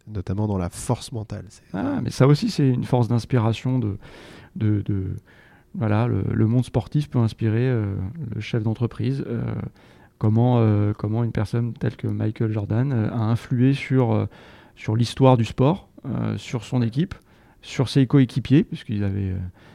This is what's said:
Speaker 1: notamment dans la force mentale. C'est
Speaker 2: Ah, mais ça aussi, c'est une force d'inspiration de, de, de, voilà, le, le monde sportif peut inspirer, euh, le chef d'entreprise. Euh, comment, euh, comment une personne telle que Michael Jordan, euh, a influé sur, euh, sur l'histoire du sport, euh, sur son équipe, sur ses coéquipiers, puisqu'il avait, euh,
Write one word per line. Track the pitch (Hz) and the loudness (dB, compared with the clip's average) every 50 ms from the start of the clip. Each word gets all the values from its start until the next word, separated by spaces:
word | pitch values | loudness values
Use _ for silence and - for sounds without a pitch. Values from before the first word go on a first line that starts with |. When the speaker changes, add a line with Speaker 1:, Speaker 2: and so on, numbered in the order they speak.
| _ | _
Speaker 1:
notamment | - 107 104 87 - 95 101 107 | -12 -10 -8 -6 -4 -2 -2 -2
dans | 107 101 95 | 0 0 -2
la | 90 85 | -2 -4
force | - - - - 117 - - - - | -6 -6 -4 -4 -4 -4 -4 -8 -10
mentale. | 117 107 - - 98 95 90 | -10 -10 -10 -10 -12 -12 -14
C'est | - - _ _ - | -18 -20 _ _ -8
Speaker 2:
Ah, | 185 208 277 285 254 127 | -6 -4 -4 -4 -4 -4
mais | - | -2
ça | - - 135 | 2 4 6
aussi, | 135 147 147 - 240 | 6 6 6 4 0
c'est | - - 147 135 | 0 2 2 2
une | 123 123 117 | 2 2 0
force | 107 - 123 120 107 | 0 2 2 2 2
d'inspiration | 120 120 110 - - 123 110 113 113 - - 127 127 131 | 2 0 0 0 0 2 2 2 0 -2 -2 -2 0 0
de, | 113 104 98 - - - - - - - - - - - - | 0 -2 -4 -6 -10 -16 -20 -20 -20 -20 -20 -20 -20 -14 -6
de, | - 110 104 107 101 101 | -2 0 2 2 2 0
de, | - 101 98 92 95 92 98 - _ - - - - - - _ _ - | -2 -2 -2 -2 -4 -6 -8 -12 _ -20 -20 -20 -20 -20 -20 _ _ -8
voilà, | 190 120 107 104 107 117 | -4 -2 0 0 2 0
le, | 120 110 98 95 - - | 0 0 0 0 0 0
le | - 113 | 2 2
monde | 110 117 127 120 | 4 4 2 0
sportif | - - 123 - - - 147 147 - | 0 0 -2 -2 0 0 -2 -2 0
peut | - 127 | 0 2
inspirer, | 117 110 - - 117 110 107 113 123 131 | 2 2 0 -2 -2 0 0 2 2 2
euh, | 127 117 107 101 98 98 95 95 123 170 151 113 110 | 0 0 0 -2 -2 -4 -6 -6 -8 -8 -8 -8 -8
le | 110 | -8
chef | 107 - - 120 107 | -6 -4 -2 -2 0
d'entreprise. | 113 110 - 120 113 - - 110 123 135 135 - | -2 -2 -2 -2 -4 -4 -4 -4 -2 -2 -4 -4
Euh, | - 117 117 120 117 - - - - - - - - - - - - _ - | -6 -6 -4 -4 -4 -6 -6 -8 -10 -12 -16 -20 -20 -20 -20 -20 -20 _ -2
comment, | - 110 110 113 120 123 123 120 | 0 2 4 4 4 4 4 4
euh, | 113 107 107 104 104 104 104 | 4 4 4 4 2 0 0
comment | - - 107 107 113 120 | -2 -4 -4 -2 -2 -2
une | 113 - | -2 -2
personne | - 107 - - 117 120 120 110 | -2 -4 -2 -2 -2 -2 -4 -4
telle | - - 113 - | -4 -4 -4 -4
que | - - | -4 -4
Michael | 110 104 104 107 107 110 - 120 110 110 | -4 -2 -2 -2 -4 -2 -2 -2 -2 -2
Jordan, | 110 101 98 104 113 127 143 139 | -2 -2 -2 0 0 0 0 0
euh, | 113 107 107 | 0 -2 -2
a | - 120 | -2 -2
influé | 110 107 120 117 - - 135 120 123 135 139 | -2 0 0 -2 -2 -2 0 2 4 2 2
sur, | 139 - - 131 131 127 113 110 | 0 -2 0 2 2 2 2 2
euh, | 107 104 101 - - - - - - - - _ | 0 0 -2 -6 -12 -20 -20 -20 -20 -20 -20 _
sur | - - - 107 | -10 -4 -2 0
l'histoire | 113 120 110 - - 135 131 131 117 | 0 0 0 0 4 6 6 6 6
du | 113 | 4
sport, | - - - 131 135 170 196 - - _ - - | 0 0 2 2 2 2 0 -4 -14 _ -14 -10
euh, | 135 117 117 113 110 107 104 | -6 -4 -4 -2 -4 -4 -6
sur | - - - 117 104 | -6 -8 -8 -8 -6
son | - - 127 120 | -4 -2 0 0
équipe, | 113 107 135 127 - - - _ _ _ _ _ _ _ _ - | 0 0 -2 -4 -4 -6 -12 _ _ _ _ _ _ _ _ -18
sur | - - - 131 113 | -8 -4 -2 -2 0
ses | - 143 135 | 2 2 4
coéquipiers, | 120 - 143 135 120 - - 110 - 127 151 196 | 6 6 4 4 4 2 -2 0 4 4 4 4
puisqu'il | - - 160 - - 113 101 104 | 2 -2 -10 -8 -6 -4 -2 -2
avait, | 101 98 98 98 95 92 | -2 -2 -2 -2 -4 -4
euh, | 92 92 90 - _ - - - | -4 -6 -8 -10 _ -20 -20 -20